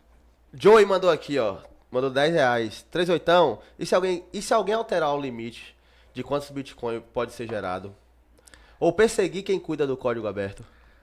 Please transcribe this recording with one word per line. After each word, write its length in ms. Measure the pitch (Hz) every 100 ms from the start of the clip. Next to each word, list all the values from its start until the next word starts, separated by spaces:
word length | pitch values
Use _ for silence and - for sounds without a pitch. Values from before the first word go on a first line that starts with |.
| _ _ _ _ _
Joey 320 | 131 185 220 202
mandou 260 | 185 180
aqui, 260 | 151 - 139
ó. 200 | 107 95 - - _
Mandou 200 | 123 135
dez 240 | 131 151
reais. 500 | 170 127 120 110 - -
Três 180 | 160 180
oitão. 520 | 165 170 175 147 104 - -
E 80 | 170
se 80 |
alguém, 320 | 185 185 175 -
e 80 | 202
se 100 | -
alguém 220 | 233 190
alterar 400 | 226 220 180 151 147
o 60 |
limite 540 | 139 117 117 - - _ _ _ _
de 120 | 123
quantos 260 | - 143 143
Bitcoin 500 | 139 135 - 120 117 -
pode 200 | 123 120
ser 140 | - 113
gerado? 480 | 107 92 92 98 101 _ _ _ _ _ - - -
Ou 120 | 170
perseguir 520 | 170 220 - 175 175
quem 160 | 196 175
cuida 260 | - 147 139
do 100 | 127
código 300 | 123 117 107
aberto? 400 | 101 98 - - _ - _